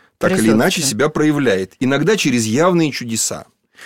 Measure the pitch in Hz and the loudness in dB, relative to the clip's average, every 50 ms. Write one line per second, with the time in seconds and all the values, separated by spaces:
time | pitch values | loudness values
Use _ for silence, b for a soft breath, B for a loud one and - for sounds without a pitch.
0 | b b b _ - - 185 120 110 110 107 110 139 190 - 185 139 127 110 107 | b b b _ -2 0 0 2 2 2 4 4 2 2 0 -2 -4 -4 -2 -2
1 | 139 160 - - 151 151 147 143 135 117 95 95 95 - - _ 131 127 139 143 | -2 -2 0 0 0 0 0 0 0 0 0 0 -2 -6 -6 _ -2 0 0 2
2 | 151 196 220 - - 147 123 120 110 110 110 143 170 185 175 170 160 143 - - | 2 0 0 0 0 0 0 0 0 0 0 2 2 2 2 2 0 0 -4 -6
3 | 123 117 113 107 - - - - - - _ _ _ B B B B | -8 -6 -6 -4 -4 -6 -6 -10 -14 -18 _ _ _ B B B B